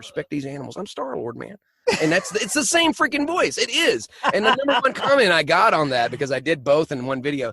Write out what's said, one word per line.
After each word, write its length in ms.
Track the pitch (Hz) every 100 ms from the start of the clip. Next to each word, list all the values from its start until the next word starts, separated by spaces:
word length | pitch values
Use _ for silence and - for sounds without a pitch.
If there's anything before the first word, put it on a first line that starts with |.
Uh. 0 |
respect 300 | - - 151
these 160 | 147 135
animals. 300 | 143 127 -
I'm 100 | 202
Star-Lord, 500 | - 269 - 117 120
man. 200 | - 208 _ _ - -
And 80 | 160
that's, 240 | 170 190
it's 200 | 196 233
the 100 | 285
same 280 | 277 339 330
freaking 340 | 247 311 285 285
voice. 300 | 349 277 -
It 120 | 240
is. 380 | 269 330 139 - - -
And 100 | 185
the 120 | 220 254
number 240 | 294 247
one 120 | 254
comment 380 | - 254 277 214
I 140 | 170
got 280 | 156 165 214
on 180 | 185 151
that, 200 | 127 117
because 220 | 120 139
I 80 | 131
did 240 | 127 160
both 260 | 127 147 160
in 160 | 139 127
one 160 | 131
video 300 | 131 143 120